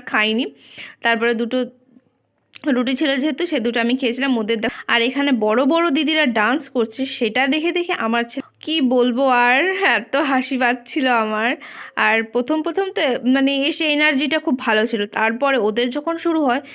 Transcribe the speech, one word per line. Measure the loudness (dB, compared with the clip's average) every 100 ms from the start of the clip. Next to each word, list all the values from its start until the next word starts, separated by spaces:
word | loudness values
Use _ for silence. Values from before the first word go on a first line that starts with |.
| -2
খায়নি। | 0 0 0 -2 -8 -20 -20 -20 -4
তারপরে | 0 2 0
দুটো | 0 -2 -2 -4 -8 _ _ _ _ _ _ _ -8 -2
রুটি | 0 0
ছিল | 0 0 0
যেহেতু, | 0 -2 -2
সে | -2
দুটো | -2 0
আমি | 0 0
খেয়েছিলাম। | -2 -2 0 0
ওদের | 0 -2
দেখ-, | -2 -6 -2
আর | 0
এখানে | 0 0 0
বড় | 2 2 2
বড় | 2 2 2
দিদিরা | 0 0 2 2
ডান্স | 2 2 0 -2
করছে, | -2 -2 -4 -6
সেটা | -2 -2 0 0
দেখে | 0 0
দেখে | -2 -4
আমার | -4 -2 -2 -2
ছেলে, | -6 -12 _
কি | -4 0
বলবো | 2 2 2 2 2
আর, | 4 4 4 2 0
এত | 2 0 0 -2
হাসি | 0 0 0 0
পাচ্ছিল | 2 0 -4 -2 2
আমার। | 2 0 -2 -2 -4 -8 -18 -12 -2
আর | 2 2
প্রথম | 0 -2 0 0
প্রথম | 0 -2 -2
তো, | -2 -2 0
মানে, | 2 2 2 2
এসে | 0 0 0
এনার্জিটা | 2 2 2 0 0
খুব | 0 -2
ভালো | 0 2 2
ছিল, | -2 -4
তারপরে | 0 0 0 0 2
ওদের | 0 0 -2
যখন | -2 -4 -4
শুরু | 0 0
হয় | 2 0 -4